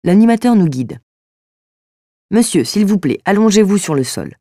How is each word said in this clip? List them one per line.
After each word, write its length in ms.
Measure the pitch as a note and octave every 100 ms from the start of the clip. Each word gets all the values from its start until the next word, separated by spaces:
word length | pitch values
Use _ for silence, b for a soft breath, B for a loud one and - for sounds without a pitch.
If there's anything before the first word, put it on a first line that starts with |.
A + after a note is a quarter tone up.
L'animateur 540 | - F#3 A3+ A3+ A#3+ A3+
nous 120 | E3+
guide. 320 | B2+ B2 - _ _ _ _ _ _ _ _ _ _ _ _ _
Monsieur, 340 | G#3+ A#3 E3+
s'il 220 | A#2+ G3+ G3+
vous 120 | G#3
plaît, 220 | D3 A2+
allongez-vous 540 | - G3+ A3 G3+ G3+ G3+
sur 160 | -
le 80 | D3
sol. 340 | B2 - C#2+ -